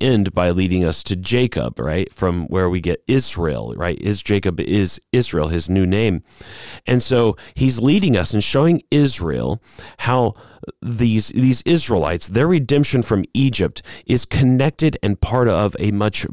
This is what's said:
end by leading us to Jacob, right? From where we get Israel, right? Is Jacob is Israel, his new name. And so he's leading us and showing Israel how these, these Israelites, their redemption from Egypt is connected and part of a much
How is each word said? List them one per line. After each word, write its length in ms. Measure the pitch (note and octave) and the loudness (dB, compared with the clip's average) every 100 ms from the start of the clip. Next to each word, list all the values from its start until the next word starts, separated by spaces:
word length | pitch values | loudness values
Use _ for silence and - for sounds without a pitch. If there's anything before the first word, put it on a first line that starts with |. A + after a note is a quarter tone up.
end 320 | A#2+ A#2 F#2+ | 2 2 0
by 180 | F2+ F2+ | 0 0
leading 320 | F2 F#2 F#2 | 2 0 2
us 180 | E2+ D#2 | 0 -2
to 120 | - F#2 | -4 -6
Jacob, 640 | F2+ A#2+ B2+ - A#1+ - | -2 0 0 -2 -6 -4
right? 320 | B1 E2 F#2+ | -4 -4 -4
From 320 | - F#2 F2 D#2+ | -4 -2 -2 -2
where 220 | F#2 F2+ | -2 0
we 120 | F2+ | 0
get 200 | E2+ E2 - | -2 -4 0
Israel, 680 | C3 - - E2 B1+ A1 A1+ | 0 0 -2 -4 -4 -8 -6
right? 200 | F2 E2 | -6 -4
Is 200 | G2+ G2+ | -4 -4
Jacob 380 | - G2+ F#2+ E2 | 0 0 0 -2
is 400 | - G2+ F#2 - _ | 0 0 0 -4 _
Israel, 340 | B2+ B2 E2 D2+ | -2 0 -2 -2
his 220 | E2 D#2+ | -2 0
new 180 | F#2+ F2+ | 0 2
name. 340 | G2+ A2+ E2+ - - - - - - - | 2 0 -2 -6 -18 -20 -20 -18 -12 -2
And 160 | B2+ | 0
so 360 | - B2 A#2 G2 - - | 2 2 2 0 -6 -2
he's 240 | C3 A#2+ | 0 2
leading 380 | B2 G3 F#3 G#2+ | 2 2 2 2
us 160 | E2+ | 2
and 100 | G#2+ | 0
showing 380 | - C#3 D#3+ E3+ - | 0 2 2 2 0
Israel 720 | D3 C#3+ - E2+ B1+ B1 A2+ - - - - | 0 2 0 -4 -4 -4 -6 -8 -20 -20 -6
how 340 | - B2+ A#2 - - - - - | 0 2 0 -2 -14 -20 -18 -12
these, 480 | - A2+ A#2+ A2 G#2 | -6 0 2 2 0
these 320 | - B2+ B2 | 2 2 2
Israelites, 680 | - E3 - G2+ D2+ E2+ - | 0 0 2 0 0 -2 -2
their 200 | G#2 D#3 | 0 2
redemption 520 | F3+ B2 C#3+ C#3+ C3 | 2 2 2 2 0
from 220 | A#2 G#2 - | 0 0 0
Egypt 480 | A2+ C3+ A2 E2+ - - - - | 0 0 2 -2 -4 -14 -10 -2
is 200 | B2 - | -2 0
connected 720 | - C3 B2+ C#3 - D#3+ - | 2 4 4 2 0 -2 0
and 200 | G2+ G2 | -2 -2
part 260 | - B2+ A#2+ | 0 2 2
of 260 | F2 G#2 - | 2 0 0
a 120 | G#2 | -2
much 360 | G2+ G#2+ - - | 0 0 -2 -6